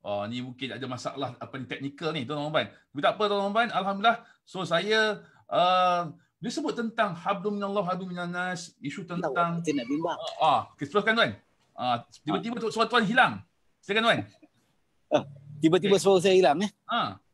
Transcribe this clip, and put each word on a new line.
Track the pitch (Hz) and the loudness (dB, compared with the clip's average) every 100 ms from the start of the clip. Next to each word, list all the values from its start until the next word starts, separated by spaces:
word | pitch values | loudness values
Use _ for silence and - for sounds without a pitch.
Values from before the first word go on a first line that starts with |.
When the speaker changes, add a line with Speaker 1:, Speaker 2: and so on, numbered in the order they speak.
Speaker 1:
Oh, | 98 101 104 | -6 -6 -6
ni | 123 | -8
mungkin | 127 123 131 | -10 -10 -10
ada | 110 127 | -8 -8
masalah | 123 - 135 131 123 | -8 -8 -8 -10 -10
apa | 123 131 | -14 -12
ni, | |
teknikal | 123 135 139 - 160 | -10 -8 -10 -6 -6
ni, | 160 120 | -6 -6
tuan-tuan. | 147 147 156 110 | -6 0 0 -2
Tapi | - _ 139 | -10 _ 0
tak | 175 | 0
apa, | 185 208 | 2 0
tuan-tuan. | 202 196 208 233 | 0 0 2 2
Alhamdulillah. | 160 196 196 220 226 - _ | 0 -2 2 2 2 -6 _
So, | _ 185 165 | _ -8 0
saya, | 170 202 220 214 202 - _ _ | 0 2 2 2 0 -10 _ _
uh, | 147 180 185 180 175 170 - _ _ | 2 4 4 4 2 -2 -10 _ _
dia | 208 | -8
sebut | 311 285 | -4 -4
tentang | 233 226 226 214 | -4 -6 -2 -2
hablum | 170 185 196 208 | -2 -4 -2 -2
minallah, | 202 202 202 180 | -4 -2 -2 -2
hablum | 185 185 | -4 -6
minannas, | 175 175 180 180 175 - _ | -8 -6 -4 -6 -6 -10 _
isu | 147 208 - | -10 -10 -8
Speaker 2:
Tahu, | 175 | -4
Speaker 1:
tentang | 170 139 170 170 | -2 0 0 0
Speaker 2:
kita | 165 143 | -2 -2
nak | 117 | -2
bimbang. | 147 170 151 | -4 -4 -6
Speaker 1:
Ah, | 160 - | -8 0
ah, | 156 151 - | 2 2 -2
okey, | _ 143 | _ -2
teruskan, | 202 202 | 0 2
tuan. | 226 180 101 _ _ _ - | 2 0 -2 _ _ _ -6
Ah, | 123 120 - - 147 | -2 -2 -4 -12 -4
tiba-tiba | 190 202 233 | -4 -4 -6
tu | 214 | -4
suara | 214 226 | -2 2
tuan | 240 202 | 2 4
hilang. | 247 220 104 - _ _ _ | 4 4 2 -14 _ _ _
Silakan, | - 208 233 | -2 2 2
tuan. | 151 104 _ _ _ _ _ _ _ _ | 2 -2 _ _ _ _ _ _ _ _
Speaker 2:
Ah, | 147 - - - - | 0 0 -18 -20 0
tiba-tiba | 160 180 - | 2 4 4
Speaker 1:
Okey. | 196 | 4
Speaker 2:
suara | 175 190 | 6 4
saya | 190 | 6
hilang, | 185 180 143 202 | 6 6 4 -2
eh? | _ - | _ -6
Speaker 1:
Ah. | 233 143 92 _ | -4 -4 -8 _